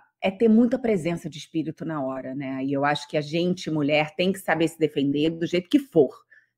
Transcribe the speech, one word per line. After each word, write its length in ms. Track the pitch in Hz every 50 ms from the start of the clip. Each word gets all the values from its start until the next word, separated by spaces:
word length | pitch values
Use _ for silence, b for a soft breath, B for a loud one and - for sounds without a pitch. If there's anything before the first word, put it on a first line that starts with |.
| _ _ _ -
é 80 | - 190
ter 180 | 196 - 233 220
muita 300 | 214 226 247 233 262 254
presença 500 | 262 226 214 185 147 170 170 165 - 160
de 80 | -
espírito 480 | 151 - - - 160 143 160 151 - 160
na 180 | 160 160 151
hora, 320 | 135 131 131 135 131 131 131
né? 300 | 143 139 131 135 131 131
E 80 | 139
eu 140 | 143 139 139
acho 200 | 143 151 147 -
que 120 | - - 151
a 20 |
gente, 500 | 147 143 156 170 175 180 185 180 - 170
mulher, 440 | 156 156 147 139 151 151 151 151 -
tem 160 | - 180 190
que 60 | 190 190
saber 300 | - - 165 156 165 156
se 100 | - -
defender 520 | 160 147 - 156 139 143 139 147 151 165
do 160 | 165 165 170
jeito 220 | 165 175 175 175 -
que 100 | - 277
for, 460 | - - - 165 131 - - - _ b b b b b b